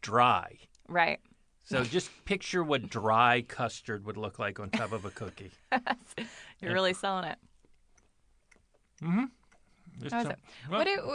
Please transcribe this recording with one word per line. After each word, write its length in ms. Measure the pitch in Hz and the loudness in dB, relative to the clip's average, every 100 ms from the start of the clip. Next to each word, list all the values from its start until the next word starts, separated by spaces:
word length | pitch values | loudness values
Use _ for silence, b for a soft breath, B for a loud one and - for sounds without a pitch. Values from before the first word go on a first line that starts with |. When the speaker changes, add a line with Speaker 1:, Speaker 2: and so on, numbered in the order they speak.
Speaker 1:
dry. 560 | 101 117 123 98 85 - - - - | 2 6 6 6 0 -10 -20 -20 -4
Speaker 2:
Right. 320 | 175 165 - _ _ _ _ - | 2 2 0 _ _ _ _ -4
Speaker 1:
So 180 | 135 | -2
just 280 | 120 170 - - - | 0 0 -2 -6 -4
picture 380 | 196 - 180 | -4 -2 0
what 260 | 160 139 101 | 2 0 0
dry 520 | 117 107 110 120 120 | -2 4 6 6 4
custard 640 | 120 - 117 - - 107 101 | 0 -4 -4 -4 -8 -8 -8
would 120 | 107 | -6
look 200 | 107 - | -8 -4
like 200 | 104 101 | -6 -6
on 100 | 101 | -6
top 220 | 110 107 | -4 -4
of 100 | 107 | -6
a 60 | 98 | -8
cookie. 420 | - 98 - 98 - | -10 -10 -12 -18 -20
Speaker 2:
<laughs> 100 | - | -4
You're 540 | 254 247 - - - 226 B B B | -2 -2 -6 -8 -12 -12 B B B
Speaker 1:
Yeah. 80 | 185 | -2
Speaker 2:
really 220 | 185 185 | 0 2
selling 320 | 185 196 190 170 | 0 -2 -2 -4
it. 120 | - - _ _ _ _ _ _ _ _ _ _ _ _ _ _ - | -8 -16 _ _ _ _ _ _ _ _ _ _ _ _ _ _ -8
Speaker 1:
Mm-hmm. 220 | 160 190 262 - _ _ _ _ - - | -2 0 0 -6 _ _ _ _ -20 -12
It's 120 | 147 | -6
Speaker 2:
How 60 | 233 | -2
is 40 | 240 | -2
Speaker 1:
a-, 20 | |
Speaker 2:
it? 80 | - - B 127 | -4 -10 B -4
Speaker 1:
well, 100 | 196 | 0
Speaker 2:
What 60 | 359 | 2
do, 80 | 392 240 | 0 -2